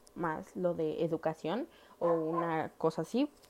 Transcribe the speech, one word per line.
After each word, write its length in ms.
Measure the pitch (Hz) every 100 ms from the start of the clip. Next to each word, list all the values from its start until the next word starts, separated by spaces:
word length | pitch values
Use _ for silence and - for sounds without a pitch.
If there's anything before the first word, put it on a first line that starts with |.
| -
más 400 | - 170 156 196
lo 200 | 202 180
de 300 | 170 156 -
educación 640 | 165 160 160 160 156 208 339 - - -
o 100 | 170
una 640 | 165 160 165 170 160 - -
cosa 240 | 160 165
así, 280 | 160 233 294 - -